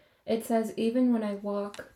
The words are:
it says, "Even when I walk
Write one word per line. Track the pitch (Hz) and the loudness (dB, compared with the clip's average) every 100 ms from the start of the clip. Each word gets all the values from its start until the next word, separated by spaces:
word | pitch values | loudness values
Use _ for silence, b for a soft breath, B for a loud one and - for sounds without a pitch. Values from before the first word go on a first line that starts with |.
| b b - | b b -2
it | 226 | -2
says, | - 226 220 - | 0 0 0 -2
"Even | 226 247 254 | 0 4 4
when | 233 | 2
I | 208 202 | 0 -4
walk | 202 202 202 - - | -4 -4 -4 -8 -16